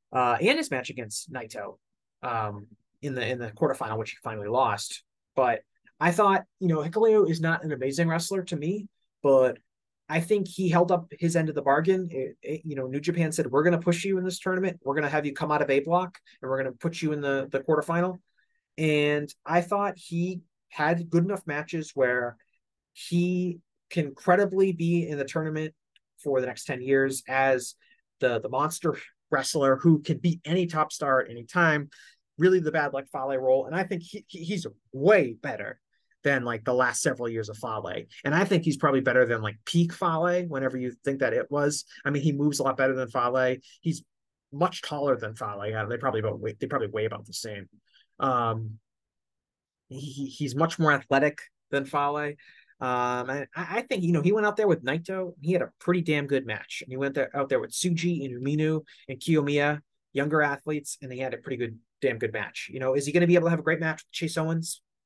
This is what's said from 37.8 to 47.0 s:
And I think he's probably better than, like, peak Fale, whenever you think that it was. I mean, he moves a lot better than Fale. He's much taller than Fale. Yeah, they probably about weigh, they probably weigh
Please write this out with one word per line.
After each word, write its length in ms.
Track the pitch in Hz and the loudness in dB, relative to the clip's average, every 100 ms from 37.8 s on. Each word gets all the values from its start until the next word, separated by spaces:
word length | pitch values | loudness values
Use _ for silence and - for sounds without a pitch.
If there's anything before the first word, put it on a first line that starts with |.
| 92 - - - 139 | -6 -8 -10 -6 0
And 100 | 156 | 2
I 80 | |
think 200 | 196 180 165 | 2 2 2
he's 100 | 135 | 2
probably 240 | 151 135 | 2 4
better 260 | 135 127 117 | 4 4 4
than, 160 | 117 | 2
like, 160 | 107 104 - | -4 -8 -2
peak 280 | 170 170 | 2 2
Fale, 500 | - 180 160 175 180 175 | 0 -2 0 2 0 -2
whenever 280 | 135 131 131 | -2 -2 -2
you 140 | 127 123 - | -6 -4 -4
think 140 | 135 | 0
that 120 | 127 | 0
it 180 | 113 - | 0 0
was. 360 | 143 143 147 - - | 0 0 0 -8 -8
I 60 | 143 | -2
mean, 120 | 143 | 0
he 120 | 151 | 2
moves 260 | 143 147 135 | 2 2 2
a 40 | |
lot 120 | 135 131 | 0 2
better 180 | 135 | 2
than 140 | 131 123 | 2 -2
Fale. 460 | 127 123 131 127 127 - - | 0 0 2 2 0 -6 -8
He's 240 | 165 160 - _ _ _ _ | -4 -4 -8 _ _ _ _
much 300 | 139 175 185 | -2 -2 -2
taller 340 | - 147 143 120 | -8 -4 0 0
than 180 | 110 | -2
Fale. 360 | 110 107 101 104 | -8 -8 -6 -6
Yeah, 160 | 110 107 | -4 -4
they 100 | 117 | -4
probably 240 | 135 110 | -2 -2
about 220 | 107 104 | -2 -4
weigh, 160 | 107 - | -6 -6
they 80 | 139 | -4
probably 220 | 139 107 | -2 -2
weigh 160 | 107 | -2